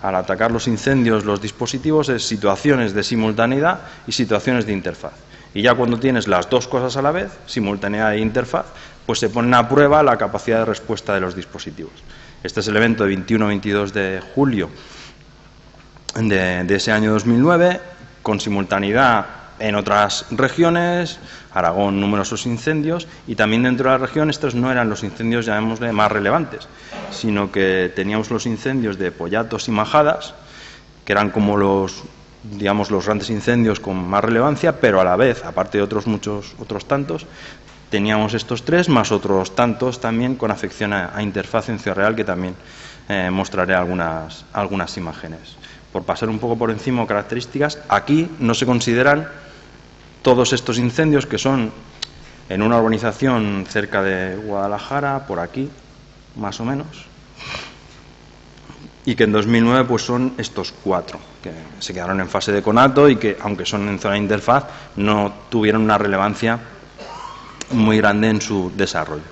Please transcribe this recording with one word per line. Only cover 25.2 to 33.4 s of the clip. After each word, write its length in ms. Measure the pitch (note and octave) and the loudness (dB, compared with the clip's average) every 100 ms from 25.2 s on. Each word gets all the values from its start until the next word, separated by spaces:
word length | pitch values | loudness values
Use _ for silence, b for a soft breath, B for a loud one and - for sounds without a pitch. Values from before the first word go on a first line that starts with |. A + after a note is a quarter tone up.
| A#2 A#2+ A2+ | -2 0 0
llamémosle, 460 | G#2+ A2 A2+ A#2 | -2 -2 -4 -2
más 200 | G#2 G#2 | 2 2
relevantes, 560 | G#2+ G2+ D3 D#3 - - B B B - | 2 2 0 0 -10 -16 B B B -14
sino 400 | - A2+ G2+ G2 | -6 -2 0 0
que 400 | G2 F#2+ F#2+ F2+ | 0 2 2 0
teníamos 360 | - F#2+ G#2+ G#2+ | -2 -2 -2 -2
los 160 | A2+ B2 | -4 -4
incendios 520 | G#2+ C3+ C3+ A2+ F#2+ | -4 -4 -2 -2 -2
de 120 | F#2 | -6
Pollatos 560 | - E2+ G#2+ A2+ A2 - | -4 -4 -2 -2 -6 -2
y 20 | |
Majadas, 640 | G#2+ G#2 D3+ D3 - - - B B B B B - | -2 2 4 4 0 -8 -18 B B B B B -20
que 80 | - | -2
eran 180 | G2+ G#2 | 0 0
como 260 | A2 G#2 G#2 | 2 2 4
los, 480 | G2 G2 F#2+ - - - - - | 2 2 -2 -6 -18 -20 -20 -20
digamos, 480 | A2 G2+ G2+ G#2 G2+ | -16 -6 -2 0 0
los 160 | G2+ F#2+ | 0 0
grandes 240 | G#2 G#2 | -2 -2
incendios 500 | G#2+ | -4